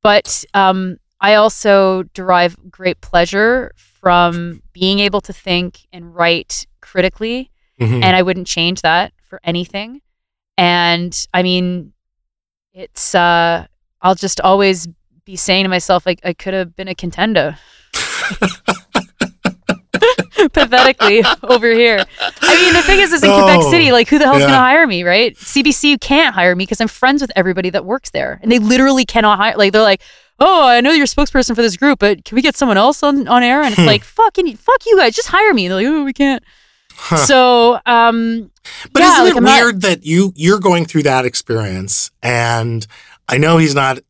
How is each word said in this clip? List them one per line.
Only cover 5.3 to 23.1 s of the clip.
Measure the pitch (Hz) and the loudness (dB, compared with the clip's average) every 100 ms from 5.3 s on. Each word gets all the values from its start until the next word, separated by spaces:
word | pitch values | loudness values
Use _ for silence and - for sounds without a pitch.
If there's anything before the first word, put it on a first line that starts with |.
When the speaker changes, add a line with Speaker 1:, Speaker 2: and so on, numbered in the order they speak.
Speaker 1:
think | 190 - 175 175 _ _ | -16 -6 -6 -6 _ _
and | 180 170 | -20 -18
write | 170 170 170 - - - _ | -2 0 0 -6 -14 -16 _
critically, | - 185 185 - 220 247 262 _ _ _ | -8 -4 -4 -4 -8 -8 -10 _ _ _
Speaker 2:
Mm-hmm. | 117 123 | -4 0
Speaker 1:
and | 185 185 | 2 2
I | |
wouldn't | 180 185 180 | 0 -4 -6
change | - 170 185 | -4 -4 -2
that | 165 170 202 _ _ | -2 -2 -4 _ _
for | 190 | -12
anything. | - 175 175 196 220 277 _ _ _ _ _ - | -8 -6 -8 -12 -14 -18 _ _ _ _ _ -2
And, | 175 175 170 170 175 - - | 0 2 0 -2 -4 -10 -6
I | 180 | -4
mean, | 185 180 180 180 - _ _ _ _ _ _ _ _ | -2 -2 -4 -8 -12 _ _ _ _ _ _ _ _
it's, | 185 - - - | -20 -16 -10 -4
uh, | 185 175 170 170 170 - _ _ _ | 0 2 2 0 -4 -8 _ _ _
I'll | 185 | -2
just | 180 190 - | -2 -4 -2
always | 185 196 196 185 165 _ _ _ | 0 2 2 -2 -8 _ _ _
be | - 185 | -18 -8
saying | - 185 | -2 0
to | 190 | 0
myself, | 180 - 180 185 | -4 0 -2 0
like, | 175 | -6
"I | 180 | -8
could | 170 196 | -10 -8
have | 190 175 - | -8 -8 -12
been | 190 | -14
a | |
contender." | 185 175 170 214 196 147 143 _ _ _ | -10 -10 -4 -2 0 -2 -8 _ _ _
Speaker 2:
<laughs> | - - - - 190 185 - - 185 _ 240 175 _ 185 _ - - - 185 _ - 466 508 - - | -6 -6 -6 -8 -4 -6 -4 -8 -8 _ -8 -8 _ -10 _ -8 -8 -10 -10 _ 0 0 0 -6 -2
Speaker 1:
<laughs> | 339 | 0
pathetically | - 254 247 262 - 202 214 208 - | 0 2 2 2 2 0 2 0 -4
over | - 240 233 | 0 0 2
here. | 226 233 208 185 - - - | 2 2 0 -4 -8 -12 -4
I | - 320 | 0 2
mean, | 359 | 4
the | 330 | 2
thing | 339 381 | 2 2
is, | 392 | 2